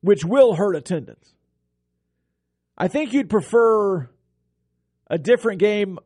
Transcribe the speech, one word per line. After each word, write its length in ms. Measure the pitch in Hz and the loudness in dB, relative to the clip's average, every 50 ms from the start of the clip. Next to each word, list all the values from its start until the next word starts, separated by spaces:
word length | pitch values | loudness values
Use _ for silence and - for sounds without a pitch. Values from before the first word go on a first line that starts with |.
| - | 4
which 240 | 175 202 - 156 | 2 2 2 2
will 280 | 165 214 277 269 240 202 | -2 4 4 4 4 4
hurt 220 | 156 196 208 180 | 0 -2 -2 -2
attendance. 560 | 151 139 - 180 160 123 - - _ _ _ _ _ _ _ _ _ _ _ _ _ _ _ _ _ _ _ _ _ _ _ _ _ _ _ _ _ _ _ _ | -4 -6 -6 -6 -6 -6 -10 -20 _ _ _ _ _ _ _ _ _ _ _ _ _ _ _ _ _ _ _ _ _ _ _ _ _ _ _ _ _ _ _ _
I 120 | - - 180 | -6 -6 -4
think 260 | - 285 311 254 214 | -2 -4 -4 -2 -2
you'd 160 | 285 254 165 | -2 -2 0
prefer 800 | 208 214 170 - - 233 233 226 220 214 208 202 190 180 131 120 _ _ _ _ _ _ _ _ _ _ _ _ _ _ _ _ _ _ _ | -2 -2 -2 0 2 2 4 4 2 2 0 -2 -2 -4 -6 -10 _ _ _ _ _ _ _ _ _ _ _ _ _ _ _ _ _ _ _
a 100 | _ - | _ -8
different 420 | 170 143 175 247 240 - 226 208 185 | -6 0 0 0 2 2 -4 -2 0
game 400 | 190 208 208 208 208 196 185 - _ | 0 0 0 0 -4 -4 -6 -14 _